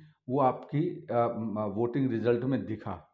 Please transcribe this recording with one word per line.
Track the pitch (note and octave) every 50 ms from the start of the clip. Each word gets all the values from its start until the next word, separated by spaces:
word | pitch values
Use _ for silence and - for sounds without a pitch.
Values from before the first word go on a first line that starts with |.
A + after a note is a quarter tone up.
| - - _ _ _ B2+
वो | B2 C#3+
आपकी, | C3+ B2+ B2 - - - - C#3+ E3+ F3+ - - - -
अ, | A#2 A#2+ A#2 A#2 A#2
म-, | A2 A2 A2 G2 A2 G#2+ G2+ F#2+
वोटिंग | G#2+ A#2+ A#2+ A#2+ C#3+ C3+ B2
रिजल्ट | A2+ A2+ G#2+ A#2+ A#2+ A#2 B2
में | C3+ C3+ A2+ F#2
दिखा। | G2 A2 G#2+ - G#2+ F#2 E2 - _